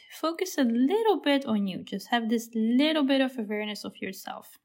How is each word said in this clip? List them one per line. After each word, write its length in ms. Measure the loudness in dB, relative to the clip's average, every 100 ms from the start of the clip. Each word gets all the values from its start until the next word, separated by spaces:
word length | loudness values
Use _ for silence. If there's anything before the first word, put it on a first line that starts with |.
| -20
focus 460 | -6 -4 -2 -4 0
a 60 |
little 560 | 2 4 2 4 2 2
bit 260 | 2 2 2
on 220 | 0 -2
you. 160 | -4
Just 260 | -8 -10 -2
have 200 | -2 0
this 200 | -2 -2
little 500 | -2 2 4 4 2
bit 180 | 2 2
of 160 | 2 -2
awareness 440 | -6 -4 -6 -8
of 140 | -10 -10
yourself. 600 | -10 -10 -12 -12 -16 -20